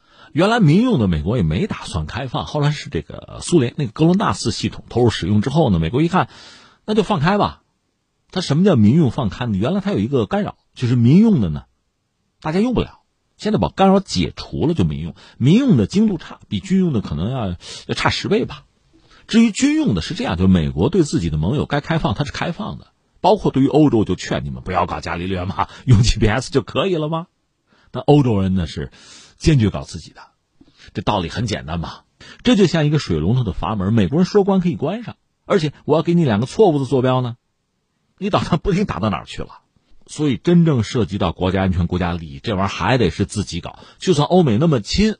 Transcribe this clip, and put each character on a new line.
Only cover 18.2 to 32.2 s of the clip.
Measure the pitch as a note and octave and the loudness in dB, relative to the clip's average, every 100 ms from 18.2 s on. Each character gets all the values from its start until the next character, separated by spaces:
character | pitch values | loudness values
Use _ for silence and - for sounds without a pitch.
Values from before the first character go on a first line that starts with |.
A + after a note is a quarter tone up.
| A2 | -2
倍 | G#3+ - | -2 -4
吧。 | - _ _ _ _ _ _ - | -10 _ _ _ _ _ _ -2
至 | A3+ | 2
于 | A3+ | 2
军 | F#3+ C#4 D#4 | 2 0 0
用 | C#4+ | 0
的 | F#2 | -2
是 | - | -4
这 | - | -6
样， | B3 E2+ | -4 0
就 | F#2 | 4
美 | F#2 C#2+ | 4 2
国 | C2+ A#2 | 0 0
对 | G3 | 2
自 | D3+ D#3 | 0 0
己 | E2+ | -2
的 | D2+ | -2
盟 | D#2+ | -2
友 | D3 - | -2 -2
该 | D3 | -4
开 | - E3 | -2 -2
放， | D#3 | -2
它 | G#2 | -4
是 | C#3+ | -6
开 | - D#3+ | -6 -8
放 | E3 - C3 | -8 -10 -12
的， | - _ _ _ | -18 _ _ _
包 | F3 G#3 | 0 2
括 | D3+ | 2
对 | C3 | 2
于 | C3+ | 2
欧 | D3+ D3 | 4 4
洲 | A2+ G2 | 4 0
就 | F2+ | -2
劝 | - D#2 C#2 | -4 -6 -6
你 | |
们 | B1+ | -10
不 | F2+ | -6
要 | F#2 F2 | -4 -2
搞 | D#2 | -6
伽 | F2 E2+ | -8 -8
利 | F#2 | -6
略 | F#2 | -6
嘛， | F#2 G2 F#2+ - | -6 -6 -6 -4
用 | - G#2 | 4 4
G | A#2 G#2 | 4 2
P | G#2+ | 2
S | A2+ - | 0 -2
就 | C3+ | -4
可 | - B2+ F#3+ | -2 -2 -2
以 | E3 | -2
了 | D3+ | -4
吗？ | E3 E3+ _ _ _ _ _ _ | -6 -10 _ _ _ _ _ _
但 | - | -4
欧 | - D3 | 4 4
洲 | B2+ G2+ | 4 2
人 | F#2+ | 0
呢 | F#2 D#2+ | 0 -2
是 | - C2+ - - - - _ | -6 -10 -14 -20 -20 -20 _
坚 | - C#3+ | 2 4
决 | G#2 | 2
搞 | C#2+ | -2
自 | C2+ F2 | -10 -14
己 | - | -16
的， | - - _ _ _ _ _ - | -20 -20 _ _ _ _ _ -14
这 | - | -6
道 | - G#2 | -2 -2
理 | E2 | -2
很 | - A#2 | -4 -4
简 | G2 | -6
单 | C2 E2+ | -6 -6
嘛。 | D#2 - _ _ | -8 -12 _ _